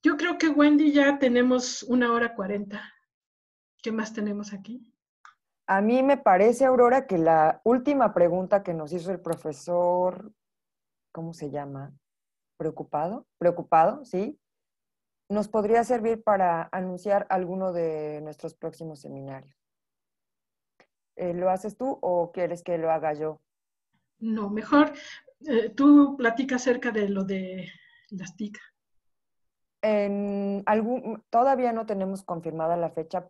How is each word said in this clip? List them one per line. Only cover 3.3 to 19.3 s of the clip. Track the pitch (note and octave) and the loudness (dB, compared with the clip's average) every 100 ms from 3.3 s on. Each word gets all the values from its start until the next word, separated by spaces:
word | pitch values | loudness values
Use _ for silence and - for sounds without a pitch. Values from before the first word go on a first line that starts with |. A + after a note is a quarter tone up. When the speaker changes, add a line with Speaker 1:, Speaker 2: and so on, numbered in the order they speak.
| _ _ _ _ _ | _ _ _ _ _
Speaker 1:
¿Qué | A#3 | -6
más | A3 G#3+ | -6 -6
tenemos | - G#3 G3+ G#3 | -6 -6 -6 -10
aquí? | G3+ G#3 B3+ - _ _ _ - _ _ _ - | -14 -14 -18 -18 _ _ _ -20 _ _ _ -2
Speaker 2:
A | F#3+ | 2
mí | G#3+ B3+ | 4 4
me | C4+ C#4 | 4 2
parece, | B3 F3+ G#3+ A#3 | 4 6 4 4
Aurora, | C4 B3+ A#3+ C4 C4 | 2 6 6 4 2
que | F3+ | 0
la | D#3+ D#3+ D#3 - | 4 4 4 2
última | A3 B3 C4 C#4+ A3+ | 0 0 2 2 2
pregunta | - F3 F3+ F#3 G3+ | 4 2 2 0 0
que | G3 | 0
nos | E3 D3+ | -6 -6
hizo | F3 E3+ | -8 -6
el | F3 | -8
profesor, | E3+ E3 D#3 D3 - F3 F3 F3+ F#3 F3+ G#3+ _ _ _ _ _ _ _ _ | -6 -6 -6 -10 -4 0 2 2 0 -4 -18 _ _ _ _ _ _ _ _
¿cómo | - E3 | -12 -12
se | E3 D3 | -10 -10
llama? | C#3+ C#3+ C3+ C#3 C#3 _ _ _ _ _ _ | -8 -10 -12 -14 -18 _ _ _ _ _ _
¿Preocupado? | D#3 D#3 D3 D3+ E3 A#3 _ _ | -8 -6 -6 -4 -4 -6 _ _
Preocupado, | E3+ E3+ - E3 E3+ C#4 | 0 0 2 4 4 2
sí. | C#4 F3+ A3 D4+ _ _ _ _ _ _ _ _ _ | -8 -6 -6 -10 _ _ _ _ _ _ _ _ _
Nos | G#3 G#3 | -4 -2
podría | A3 G#3 A#3 | -2 2 2
servir | A3+ A#3+ A3 A3+ | 2 0 0 -2
para | A3 G3+ F3+ E3 E3 | 0 2 2 0 -4
anunciar | F#3 F#3 F3+ G3+ G3+ G3+ | -6 -6 -6 -2 -2 0
alguno | F#3+ F3 F#3 F#3+ | -2 -2 -4 -4
de | F3 E3 D#3 D3+ D3+ | -2 -4 -4 -8 -10
nuestros | D3+ D#3+ D#3+ | -12 -12 -14
próximos | - E3 D#3+ E3 D3 | -10 -12 -12 -14 -14
seminarios. | C#3+ C#3 C3+ | -16 -14 -14